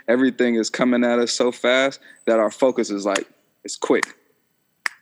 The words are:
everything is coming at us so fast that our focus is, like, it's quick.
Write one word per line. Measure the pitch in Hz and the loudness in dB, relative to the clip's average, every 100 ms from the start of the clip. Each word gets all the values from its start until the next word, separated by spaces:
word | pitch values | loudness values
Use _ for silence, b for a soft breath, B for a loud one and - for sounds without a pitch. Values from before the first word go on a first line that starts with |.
| B | B
everything | 123 131 - 123 117 | 2 2 2 0 0
is | 107 | -2
coming | - 123 120 | -2 0 2
at | 120 120 | 2 0
us | 117 | 0
so | - 123 | 0 -2
fast | 120 120 131 135 - B B - | 0 0 2 0 -4 B B 0
that | 113 | 2
our | 104 | 0
focus | - 131 120 107 | 0 0 0 -2
is, | 101 | -2
like, | 101 95 - _ _ _ | -2 -4 -6 _ _ _
it's | 104 - | -16 -6
quick. | - 127 - - _ _ _ _ _ _ - - | 0 0 -2 -10 _ _ _ _ _ _ -12 -6